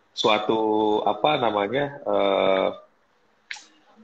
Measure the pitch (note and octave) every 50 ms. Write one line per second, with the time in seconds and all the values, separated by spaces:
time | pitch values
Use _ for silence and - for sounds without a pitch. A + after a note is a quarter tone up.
0 | _ _ _ - - A#2+ G#2+ G#2+ - - A2+ A2 A2 A2 G#2+ G#2+ G#2+ G#2+ G#2+ G#2+
1 | - G2+ G#2 - - D3 D3+ D3 B2 A2+ G#2 G#2 G2+ G2+ A2+ C3+ C#3+ C#3 C#3 -
2 | - G#2 G2+ G2+ G2+ G2 F#2+ F#2+ F#2+ F#2+ F#2+ F#2+ F#2+ F#2+ G2 - - - _ _
3 | _ _ _ _ _ _ _ _ _ _ - - - - _ _ _ _ _ -